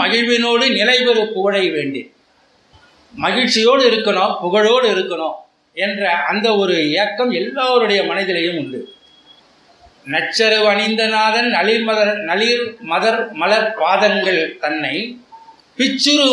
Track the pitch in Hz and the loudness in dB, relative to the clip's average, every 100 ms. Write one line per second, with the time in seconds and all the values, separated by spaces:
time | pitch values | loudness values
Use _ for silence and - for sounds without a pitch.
0 | 185 226 240 240 233 233 262 196 214 254 | 0 0 0 0 2 2 0 0 2 2
1 | 247 220 214 196 196 196 180 156 135 135 | 2 0 0 -2 -2 0 0 -2 -4 -8
2 | - _ _ _ _ _ _ _ _ _ | -12 _ _ _ _ _ _ _ _ _
3 | _ - 170 214 240 220 226 269 247 220 | _ -6 -2 0 0 2 2 4 4 2
4 | 202 185 202 - 180 202 214 247 247 190 | 0 0 0 -2 0 2 4 4 2 0
5 | 190 170 160 - - _ _ 160 196 202 | -2 -4 -6 -8 -16 _ _ -6 -6 -2
6 | 196 175 165 196 226 208 190 175 151 165 | -2 0 -2 -2 0 0 2 0 0 0
7 | 208 - 247 175 214 262 254 247 220 202 | -2 -2 -2 -2 -4 -4 0 2 2 0
8 | 170 175 190 175 170 170 135 123 - - | 0 -2 -2 -2 -2 -4 -6 -10 -12 -20
9 | _ _ _ _ _ _ _ _ - _ | _ _ _ _ _ _ _ _ -20 _
10 | 139 151 - - 220 214 208 202 214 220 | -6 -4 -2 0 2 4 2 2 0 0
11 | 220 220 214 226 240 185 190 233 226 214 | 0 2 2 2 0 0 2 0 0 2
12 | 208 202 160 185 226 240 240 - 160 170 | 2 0 -2 -2 0 0 -2 -10 -4 0
13 | 214 226 - 151 180 220 214 - 165 190 | 0 0 -4 -4 0 2 0 0 0 2
14 | 208 196 185 175 156 - 151 156 143 147 | 2 2 0 0 -2 -4 -6 -4 -4 -4
15 | 233 247 _ - - - _ - 262 269 | -6 -12 _ -20 -20 -20 _ -2 -2 0
16 | 277 294 277 | 0 2 4